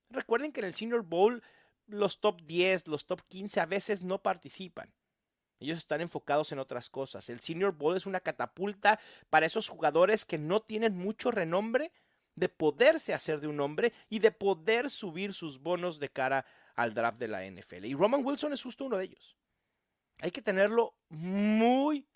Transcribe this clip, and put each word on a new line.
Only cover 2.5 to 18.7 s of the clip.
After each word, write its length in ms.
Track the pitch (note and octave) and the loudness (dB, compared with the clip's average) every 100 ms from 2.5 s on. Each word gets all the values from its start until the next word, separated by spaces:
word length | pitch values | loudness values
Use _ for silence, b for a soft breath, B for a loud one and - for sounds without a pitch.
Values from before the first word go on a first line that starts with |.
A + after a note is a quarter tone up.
| E3+ F#3 F#3 D#3+ | 2 4 2 0
los 200 | D3 - | -6 -4
top 140 | F#3 - | -8 -8
quince 320 | F#3 G3+ G3+ | -12 -4 -2
a 60 | D#3+ | 0
veces 360 | G3 - G3+ | -2 -2 -4
no 200 | F3+ G3 | -2 -2
participan. 720 | G3 F#3 - - F#3 - - _ _ _ _ _ _ _ | -2 -4 -8 -12 -12 -12 -16 _ _ _ _ _ _ _
Ellos 200 | C3 E3+ | -8 -8
están 220 | - D3+ | -4 -4
enfocados 520 | E3+ D3 - C#3+ D3+ | -2 -6 0 0 0
en 60 | C#3 | -6
otras 300 | C3 B2 - | -8 -8 -8
cosas. 400 | C3 C3+ - - | -10 -10 -10 -12
El 120 | A#2+ | -12
Senior 320 | - E3 G3 | -8 -2 -2
Bowl 240 | D3+ D3+ F3+ | 0 0 0
es 100 | G3+ | -2
una 140 | F#3 | -4
catapulta 800 | D#3+ - B2 - G3+ G3 G#3 G#3+ B B B | -4 -4 -6 -4 -6 2 2 2 B B B
para 180 | D#3 D#3+ | 4 4
esos 220 | - - | 0 -6
jugadores 560 | E3 D#3 D#3 F#3+ G#3+ | 0 2 6 6 4
que 140 | - D#3+ | 0 -4
no 220 | D3+ G#3+ | 0 0
tienen 360 | - G#3+ A3+ F3+ | 0 -2 0 0
mucho 340 | F#3+ - B3 | -6 -2 -2
renombre 640 | A3 E3 F3+ A3 B3 D#4+ _ _ _ _ | 0 0 0 2 -2 -2 _ _ _ _
de 160 | - - | -4 -2
poderse 640 | - D3+ D3 C#4 E4 - | 2 2 6 4 4 -2
hacer 260 | D#3 - D3+ | -4 -2 -2
de 80 | D3+ | -4
un 80 | D3 | -2
nombre 380 | C#3+ D3+ A#3 b b | -2 0 -2 b b
y 80 | G#3+ | 4
de 120 | G#3 | 4
poder 600 | - G3 F3 D#3+ A#3 C#4 | 4 0 0 2 0 0
subir 420 | - F#3+ D#3+ G3+ | -6 -8 -6 -8
sus 260 | - D#3+ C3 | -8 -12 -8
bonos 400 | D#3 F3 F3+ D3+ | -4 -2 -2 -4
de 120 | C#3 | -8
cara 340 | - C3 C3+ b b b | -2 0 0 b b b
al 180 | - A#2 | -2 -2
draft 260 | A2 A#2 A2+ | 2 -2 -2
de 100 | A2+ | -6
la 160 | G2 | -6
N 140 | F#2+ F#2 | -8 -14
F 200 | - F2+ | -16 -12
L. 100 | G#2+ | -8
Y 60 | |
Roman 300 | C#3 G#3 C#4+ | 0 2 2
Wilson 280 | C4 C#4+ D4 | -2 -4 -4
es 100 | C#4+ | -6
justo 220 | B3+ | -10